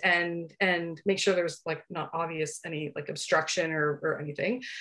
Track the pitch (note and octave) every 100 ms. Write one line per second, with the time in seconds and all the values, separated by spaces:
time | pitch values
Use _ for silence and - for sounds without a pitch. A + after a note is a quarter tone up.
0 | F#3 F3 E3+ E3+ E3 - F#3+ F3 E3+ D#3+
1 | G3+ F#3+ G3+ F3+ E3+ - E3 D#3 - E3+
2 | D3+ E3 E3 D#3+ D#3 - E3+ D#3 D3+ D#3
3 | C#3+ D3+ - D#3+ - - D#3+ D#3+ D3+ C#3+
4 | D#3+ - D3+ D3 F3+ B3+ - -